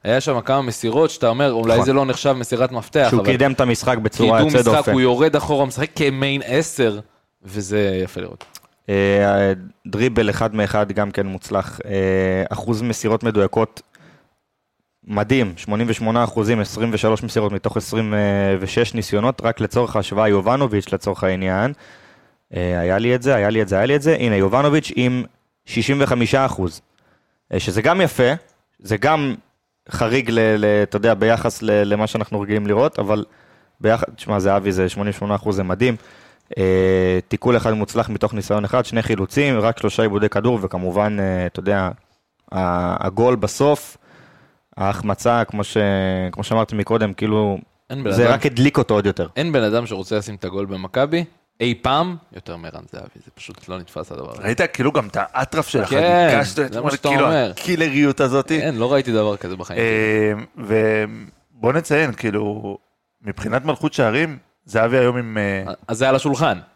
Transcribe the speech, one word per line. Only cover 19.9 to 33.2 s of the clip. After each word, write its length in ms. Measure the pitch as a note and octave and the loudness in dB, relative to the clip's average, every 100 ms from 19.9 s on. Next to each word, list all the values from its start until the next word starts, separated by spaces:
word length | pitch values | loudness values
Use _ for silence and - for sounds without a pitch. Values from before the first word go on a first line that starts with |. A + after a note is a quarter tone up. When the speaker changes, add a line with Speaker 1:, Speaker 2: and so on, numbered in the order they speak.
| A2 | -2
Speaker 2:
ההשוואה, 320 | F#2+ G2+ A2 | -2 0 4
יובנוביץ' 640 | G2+ F#2+ C3 C3+ G#2 - | 4 2 0 0 -2 -2
לצורך 320 | G2 G2+ F#2 | -4 -4 -2
העניין. 480 | G2 F#2 F#2+ F#2 B2 D3 - - - _ _ _ _ F2+ | -2 0 -2 0 -2 -4 -18 -20 -20 _ _ _ _ -6
אה, 240 | F2+ F2 | -2 -2
היה 180 | F2 G2 | 0 0
לי 160 | A#2 | 2
את 80 | B2 | 0
זה, 120 | C3 | 2
היה 160 | B2 G2+ | 2 2
לי 120 | A2 | 0
את 60 | G2 | 0
זה, 80 | F#2+ | 0
היה 100 | A#2+ | 2
לי 100 | D3 | 2
את 60 | |
זה. 120 | D3 | 2
הנה, 220 | D#3 A#2+ G2+ | 2 2 2
יובנוביץ' 560 | F#2+ B2 D3 D3+ - - | 2 2 2 0 0 -2
עם 280 | B2 B2+ - _ _ _ - | 0 -2 -6 _ _ _ -6
שישים 300 | A#2+ A2+ C#3 | -4 0 0
וחמישה 460 | C#3 B2 A2+ C3+ C3 | 2 2 2 2 0
אחוז, 340 | - F2+ - _ _ _ _ _ _ _ | -2 -6 -6 _ _ _ _ _ _ _
אה, 80 | F#2+ | -4
שזה 220 | - F#2 | -2 0
גם 180 | C3+ F3+ | 2 2
יפה, 320 | E3+ - B2 D#3+ _ _ _ _ | 0 2 2 2 _ _ _ _
זה 180 | G2 G#2+ | -4 0
גם 380 | C#3+ D#3 C#3 A2 _ _ _ _ - | 2 2 0 -6 _ _ _ _ -12
חריג 420 | - A2+ C3 A#2+ | -2 2 2 2
ל-, 260 | A2+ A2 G#2+ | 2 4 4
ל-, 240 | G#2 G#2 | 4 2
אתה 140 | G2+ G#2 | 2 0
יודע, 180 | A2+ | 0
ביחס 480 | G2+ A2 A#2 A#2 - | 2 2 2 0 -4
ל-, 220 | A2 G#2 | 0 2
למה 220 | G2+ G#2 G#2+ | 2 0 -2
שאנחנו 340 | A#2 G#2 G#2 | -4 -4 -6
רגילים 260 | G2+ G#2+ G#2 | -2 -2 0
לראות, 320 | G#2 D3 - | 2 2 0
אבל 260 | G2+ G#2+ | -2 -2